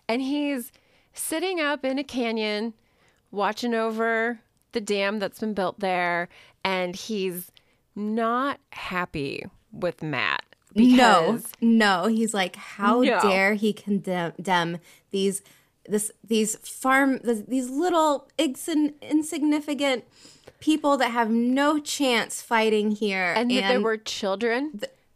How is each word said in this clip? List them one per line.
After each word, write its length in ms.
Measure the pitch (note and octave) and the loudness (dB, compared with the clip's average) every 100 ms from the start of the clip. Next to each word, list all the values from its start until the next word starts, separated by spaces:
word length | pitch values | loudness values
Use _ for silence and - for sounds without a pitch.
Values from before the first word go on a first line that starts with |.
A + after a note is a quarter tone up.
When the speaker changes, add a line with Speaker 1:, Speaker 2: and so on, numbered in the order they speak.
| - | -6
Speaker 1:
And 140 | A#3+ | -4
he's 480 | C4+ D4 C#4+ C#4 A#3 _ _ _ _ | -2 -2 -2 -4 -8 _ _ _ _
sitting 480 | - - D#4+ F4+ F4+ | -12 -6 -4 -4 -2
up 240 | D4 D4 | -2 -2
in 140 | C4+ C4+ | -4 -4
a 60 | |
canyon, 680 | C#4+ B3 A#3 A3+ G#3+ G#3 A3+ - _ _ _ _ _ | -6 -4 -2 -2 -2 -2 -6 -10 _ _ _ _ _
watching 420 | G3 G3+ G#3+ A#3+ | -4 -2 -2 -2
over 640 | A3+ A3+ A3 A3+ A3+ A#3 A#3 _ _ _ | -2 -2 -2 -2 0 -2 -6 _ _ _
the 100 | A3+ | -8
dam 380 | G3+ G3+ G3 G#3+ | -2 -2 0 -2
that's 220 | G3 - | -6 -6
been 140 | G#3+ | -6
built 260 | G3+ F#3 - | -2 -2 -2
there. 480 | F#3+ F3+ F3 F3 F3 - - _ | -2 0 0 -2 -4 -10 -20 _
And 300 | F#3+ F#3 F3+ | -4 -2 -4
he's 560 | F3+ - G#3+ F#3+ F3 F3+ _ _ _ _ - | -6 -6 -4 -4 -6 -14 _ _ _ _ -10
not 640 | G#3 A3 A3+ A#3+ C#4 - _ | -6 -2 -2 -2 -2 -6 _
happy 720 | - - F#3 F3+ D#3+ C3+ - - _ _ | -14 -8 -6 -6 -6 -6 -8 -12 _ _
with 340 | - F3 - | -6 -6 -4
Mat. 400 | D#3 B2+ G2+ C2+ - _ _ G3+ | -6 0 0 0 -6 _ _ 4
Speaker 2:
No, 560 | B3 B3+ G#3+ F#3 E3 | 6 8 8 6 4
Speaker 1:
Because 200 | A#3 - - | -2 -6 0
Speaker 2:
no. 460 | A#3 A3+ G#3 F3+ G3 | 4 6 6 4 2
He's 260 | A3 A3 | 0 0
like, 220 | G3+ F3+ | 0 -2
how 480 | - - - G3+ A#3+ | -4 -16 -2 2 4
Speaker 1:
No. 180 | C4 G#3 | 4 4
Speaker 2:
dare 340 | - F#3+ G3 | 4 4 2
he 180 | G#3 G#3+ | 2 0
condemn, 600 | G3+ - G3 E3+ F3+ E3+ | -2 -2 -2 -2 -2 -4
condemn 460 | D#3+ F#3 F3+ E3+ E3+ - - _ | -6 0 2 2 -4 -12 -20 _
these, 320 | G3 G3 F#3 _ _ _ _ - | -2 -2 -2 _ _ _ _ -4
this, 240 | G#3 G#3 - | -4 -4 -10
these 320 | - A3 G#3+ - | -2 0 0 -4
farm, 600 | - - C4 C4+ C#4 C4 | -12 -4 2 4 4 0
th-, 280 | A#3 A3+ G3+ | -2 -4 -2
these 200 | C4 B3 | -4 -4
little 640 | C4+ F4+ E4+ D#4 C#4 - - | -2 0 2 2 0 -4 -4
insign-, 560 | D4+ B3+ - D4+ D4 D4 | -2 -2 -4 0 0 -2
insignificant 1000 | - D4+ D4+ E4 D4 D4+ D4+ C4+ C#4+ B3+ - _ - - - _ | -2 -2 -2 -2 0 0 -2 -2 -2 -2 -6 _ -20 -20 -20 _
people 360 | - D#4 D4 C#4 | 0 2 4 2
that 120 | A#3 | 2
have 180 | A#3 A3 | 0 2
no 520 | A#3 A#3+ C4 D4 D4+ | 2 2 2 2 2
chance 600 | D4 - C4+ A#3 - - | -2 -2 0 2 -2 -8
fighting 520 | - A3+ A3 G#3+ G#3+ | -2 2 2 2 0
here. 420 | G#3 G#3+ F#3+ F3+ F#3+ | 0 -2 -2 0 0
Speaker 1:
And 140 | A#3+ | 0
that 40 | G3+ | 0
there 120 | G3 | 2
Speaker 2:
And 100 | G3+ | 0
Speaker 1:
were 120 | A3 A3 | 0 -2
children. 760 | - - G3 G3 A#3 A#3 D4+ | -6 -6 -4 -2 -2 -2 -4
Speaker 2:
the 140 | G#3 - _ _ | -8 -14 _ _